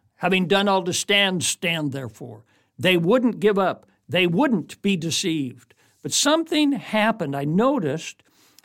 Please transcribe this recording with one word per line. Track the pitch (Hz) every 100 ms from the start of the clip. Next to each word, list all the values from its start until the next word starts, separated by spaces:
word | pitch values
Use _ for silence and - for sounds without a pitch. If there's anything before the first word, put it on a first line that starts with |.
| _ -
"Having | 180 185 170
done | 196 202
all | 190
to | 180
stand, | - - 202 196 185
stand | - - 170 165 147
therefore." | 135 120 - 123 110 _ _ _ -
They | 180 180
wouldn't | 165 247 240 175
give | 202 202
up. | 180 117 _ _ -
They | 175 175
wouldn't | 170 294 196 - -
be | 202
deceived. | 185 165 - 190 160 131 - _ _ _ _
But | 147
something | - 285 330 330 302 294
happened. | 240 - 214 214 220 151
I | 139
noticed | 147 175 262 285 151 160 - - _ _ _ _